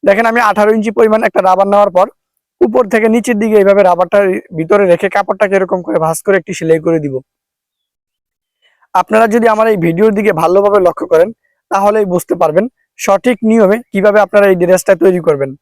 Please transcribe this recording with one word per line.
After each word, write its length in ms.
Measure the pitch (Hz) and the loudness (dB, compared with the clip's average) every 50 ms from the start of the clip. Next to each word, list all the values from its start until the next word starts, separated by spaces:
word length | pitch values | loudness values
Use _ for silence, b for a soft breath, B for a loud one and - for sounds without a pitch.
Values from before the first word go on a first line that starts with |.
| - | 0
দেখেন, 220 | - 196 196 233 | 0 0 2 0
আমি 140 | 226 226 233 | 0 0 0
আঠারো 320 | 240 214 202 208 208 208 220 | 0 0 0 2 2 2 2
ইঞ্চি 180 | 226 202 233 | 0 -2 -4
পরিমাণ 280 | 208 - 233 220 214 220 233 | 0 0 0 2 2 0 -2
একটা 180 | 214 _ - | -2 _ 0
রাবার 260 | 190 185 185 185 196 196 | 0 0 2 2 2 2
নেওয়ার 240 | 202 202 208 202 | 2 2 2 2
পর 160 | 170 180 190 - _ _ _ _ _ _ _ _ _ _ | 2 0 0 0 _ _ _ _ _ _ _ _ _ _
উপর 220 | - 233 214 254 247 | -2 0 0 -2 -2
থেকে 220 | 196 214 220 214 226 | 0 -2 0 0 2
নিচের 280 | 220 240 214 247 240 202 | 0 0 -2 -2 -4 -2
দিকে 160 | 214 226 214 208 | -2 0 2 2
এইভাবে 240 | 196 196 196 196 196 | 4 4 4 4 4
রাবারটা 360 | 180 175 170 185 175 - 202 202 190 185 208 - - 185 | 2 2 0 -2 0 0 0 0 0 -2 -6 -8 -12 -10
ভিতরে 280 | 160 160 160 214 208 202 | -10 -4 -2 0 0 2
রেখে 220 | 185 170 170 - 190 | 2 0 0 0 -4
কাপড়টাকে 440 | - 202 196 - 202 190 214 196 196 | -2 -4 -4 -4 -2 -2 -2 0 0
এরকম 240 | 196 190 175 196 185 | -2 -2 -2 -4 -6
করে 160 | 170 - 320 165 | -6 -4 -4 -2
ভাঁজ 180 | 160 160 165 - | -2 -2 -4 -4
করে 140 | - - 190 190 | -2 -2 -2 -2
একটি 160 | 165 - 185 | -2 -6 -10
সেলাই 260 | - 180 160 160 160 | -8 -2 -2 -2 0
করে 200 | 156 165 165 160 | 0 -2 -2 -2
দিব। 160 | 147 143 131 131 - _ _ _ _ _ _ _ _ _ _ _ _ _ _ _ _ _ _ _ _ _ _ _ _ _ _ _ _ _ _ _ _ _ _ | -4 -6 -10 -10 -12 _ _ _ _ _ _ _ _ _ _ _ _ _ _ _ _ _ _ _ _ _ _ _ _ _ _ _ _ _ _ _ _ _ _
আপনারা 320 | 180 180 _ 220 220 226 226 | -4 -2 _ 2 2 2 2
যদি 200 | 202 233 226 233 | 2 2 2 2
আমার 200 | 214 214 220 226 | 2 2 0 0
এই 100 | 220 190 | 0 0
ভিডিওর 340 | 165 170 165 170 214 220 208 | -2 -2 0 2 0 0 0
দিকে 180 | 196 208 214 190 | 0 -2 -2 -2
ভালোভাবে 460 | 156 170 160 180 196 202 202 202 208 | 0 0 2 2 2 2 2 2 2
লক্ষ্য 260 | 185 175 160 - 320 - | 2 0 -2 -2 -6 -2
করেন, 220 | - 160 175 214 226 _ _ _ _ _ _ _ | 2 2 2 0 -2 _ _ _ _ _ _ _
তাহলেই 340 | - 196 196 208 208 214 208 | -4 0 0 0 0 0 -2
বুঝতে 300 | 190 175 180 - _ - | -2 -2 -4 -4 _ -4
পারবেন 300 | 170 170 160 151 175 214 254 _ _ _ _ _ _ | -2 -2 0 0 0 -2 -2 _ _ _ _ _ _
সঠিক 380 | - - 196 196 _ 247 247 - - | -4 -2 -2 0 _ -2 -4 -2 -2
নিয়মে 340 | 220 220 226 214 185 208 233 247 _ | 0 2 2 2 2 0 -2 -6 _
কিভাবে 300 | - 196 185 208 202 214 | -6 0 0 2 2 2
আপনারা 260 | 202 185 - 208 202 196 | 0 2 2 2 2 2
এই 80 | 190 | 2
ড্রেসটা 380 | 175 175 170 185 180 - - 196 | 0 0 0 0 0 2 0 0
তৈরি 240 | 165 170 190 185 180 | 2 2 0 0 0
করবেন। 300 | 156 170 151 139 139 135 135 _ | 0 -2 -2 -2 -4 -8 -8 _